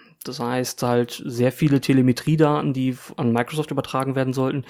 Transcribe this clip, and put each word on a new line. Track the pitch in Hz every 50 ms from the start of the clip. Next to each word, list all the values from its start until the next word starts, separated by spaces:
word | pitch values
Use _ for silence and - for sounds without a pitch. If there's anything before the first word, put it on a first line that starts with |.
| - _ _ - -
Das | - 127 139
heißt | 123 120 123 127 127 - - - 131
halt, | 123 120 120 120 - - - -
sehr | - 120 117 123 131 131
viele | - 165 147 143 135
Telemetriedaten, | - - 135 131 127 127 123 - - 151 156 156 156 147 147 147 - 147 131
die | 131 127 131
f-, | 127 127 - - -
an | - 151 120 113
Microsoft | 120 120 - - 151 151 -
übertragen | 147 139 - - - 131 135 135 131
werden | 135 131 131 127
sollten, | 135 131 131 131 143 131 -